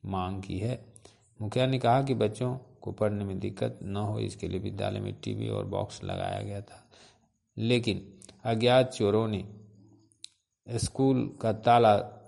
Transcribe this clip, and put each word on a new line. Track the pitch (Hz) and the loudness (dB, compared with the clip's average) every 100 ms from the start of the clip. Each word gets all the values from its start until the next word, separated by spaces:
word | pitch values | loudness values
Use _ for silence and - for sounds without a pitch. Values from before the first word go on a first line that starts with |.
| 101 | -4
मांग | 95 92 98 | -4 -4 -6
की | 95 92 | -6 -6
है। | 110 127 - - - _ _ _ | -4 -6 -10 -20 -20 _ _ _
मुखिया | 107 127 131 | -4 0 0
ने | 131 | 2
कहा | 120 123 | 4 4
कि | 139 | 2
बच्चों | 120 107 107 127 127 - - | 0 0 0 -4 -6 -12 -16
को | - | -12
पढ़ने | 98 107 104 | -2 -2 0
में | 101 95 | -4 -4
दिक्कत | 101 101 120 120 | -6 -4 -6 -4
न | - 98 | -8 -4
हो, | 104 110 | -4 -4
इसके | 104 95 87 | -6 -6 -6
लिए | 92 | -6
विद्यालय | 101 98 73 101 | -6 -4 -4 -4
में | 101 | -8
टीवी | 104 - - 55 | -8 -8 -6 -4
और | 52 50 | -4 -4
बॉक्स | 98 101 - | -4 -6 -8
लगाया | 98 95 95 95 | -10 -6 -6 -6
गया | 104 101 | -8 -10
था, | 101 - _ - - _ _ _ _ - | -14 -20 _ -20 -20 _ _ _ _ -6
लेकिन | 110 123 117 95 - - - - | 0 2 2 -2 -6 -20 -20 -10
अज्ञात | 120 113 120 127 123 | -2 2 6 6 6
चोरों | - 104 107 113 | 2 2 4 2
ने | 104 90 - - - - _ _ _ - _ _ _ - | -2 -6 -14 -20 -20 -20 _ _ _ -20 _ _ _ -8
स्कूल | 117 - - 135 131 113 - | -4 -4 2 2 4 0 -2
का | 113 | -2
ताला | 107 - 117 113 104 - - | 0 6 8 8 6 2 -12